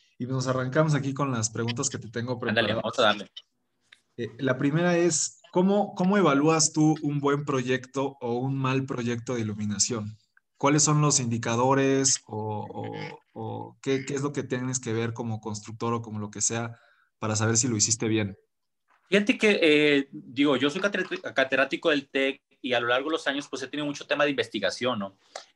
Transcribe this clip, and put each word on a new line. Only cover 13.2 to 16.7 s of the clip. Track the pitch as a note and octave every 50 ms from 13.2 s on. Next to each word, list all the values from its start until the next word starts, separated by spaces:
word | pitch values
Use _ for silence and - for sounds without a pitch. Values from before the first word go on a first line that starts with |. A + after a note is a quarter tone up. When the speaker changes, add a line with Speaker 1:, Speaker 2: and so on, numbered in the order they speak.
| _ _ -
Speaker 1:
o | A2 A2 A2+ A2 A2 A2 A2 - _
qué, | - C#3 C3+ C3+ C3+
qué | - C#3+
es | C3+
lo | C#3 C#3 C3
que | C3+ A#2
tienes | A2 B2+ B2 B2+ B2+ B2+ B2
que | - A#2
ver | A2 A#2 A#2 A#2 A2+
como | C3 A#2+ A2+ A2 A2
constructor | - A2 G#2+ G#2+ - - A2+ - A#2 A#2 A#2
o | A2+
como | A2+ A2 G#2+ G#2+
lo | G#2 G#2
que | - G2+
sea | - - A2+ A#2 A#2 A#2